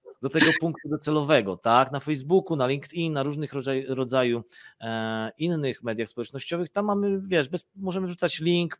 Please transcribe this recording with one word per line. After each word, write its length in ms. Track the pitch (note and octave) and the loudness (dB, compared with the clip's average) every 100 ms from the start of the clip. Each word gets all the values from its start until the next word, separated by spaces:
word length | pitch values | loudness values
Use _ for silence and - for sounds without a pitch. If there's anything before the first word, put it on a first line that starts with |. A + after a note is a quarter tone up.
| - - | -4 -10
do 80 | C3+ | -2
tego 240 | D#3+ D#3+ | 4 4
punktu 360 | - E3 D3 - | 4 -2 -4 -6
docelowego, 680 | D3+ - D3+ C#3+ D3 G2 F2+ | -4 0 0 4 4 4 -2
tak? 340 | A#2 A#2+ C3 | 4 6 6
Na 80 | C#3 | 0
Facebooku, 560 | D3 D3 C3+ F#3 F#3+ D#3+ | -4 -4 2 2 2 0
na 120 | B2+ | 0
LinkedIn, 460 | C#3+ - F3 E3 | 0 -4 -4 -2
na 100 | D3 | 0
różnych 300 | C#3 D3 D3 | -2 -2 -6
rodzaj-, 320 | C#3 C3 C3+ C3+ | -4 -2 -2 -2
rodzaju, 560 | C3 B2+ C3 B2 A#2 - - - _ | -2 2 2 2 0 -4 -18 -20 _
e, 500 | A2+ A2+ A2 A2 A2 - | -6 -4 -2 -4 -6 -4
innych 460 | E3 E3 C#3 A2+ | -2 -2 -2 -4
mediach 260 | A#2 A2 A2 | -6 -4 -6
społecznościowych, 600 | - A2+ C3+ - E3+ F3 | -6 -8 -10 -6 -6 -4
tam 160 | G3+ G#3 | -4 -2
mamy, 360 | G3+ G3+ G3 | 0 0 -2
wiesz, 280 | F#3+ F3 C3+ | 0 0 0
bez-, 180 | E3+ - G3 | -4 -8 -8
możemy 320 | F#3+ F#3 F#3 | -6 -4 -4
wrzucać 320 | F3 E3+ - | -2 -2 0
link, 400 | D#3+ F3 E3+ | 2 2 0